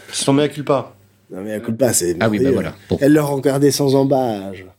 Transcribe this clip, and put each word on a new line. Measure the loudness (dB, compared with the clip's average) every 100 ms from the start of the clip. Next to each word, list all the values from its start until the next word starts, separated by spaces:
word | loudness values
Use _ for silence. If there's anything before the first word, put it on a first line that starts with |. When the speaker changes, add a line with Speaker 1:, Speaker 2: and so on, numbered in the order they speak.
| -12
Speaker 1:
C'est | -6
ton | 0
mea | 0 0
culpa. | -4 -2 -2 -4 -14 _ _ -18
Speaker 2:
Non, | -12
mea | -8 -8
culpa, | -6 0 0
c'est | 2 0 0
Speaker 3:
Ah | 0
oui, | 2
bah |
Speaker 2:
merveilleux. | 2
Speaker 3:
voilà. | 0 -2 -8 -4
Bon. | 0
Speaker 2:
Elle | 4
leur | 4 2
encadrait | 0 0 2 2
sans | 2 2
embâge. | 2 2 2 0 -4 -8 -12 -16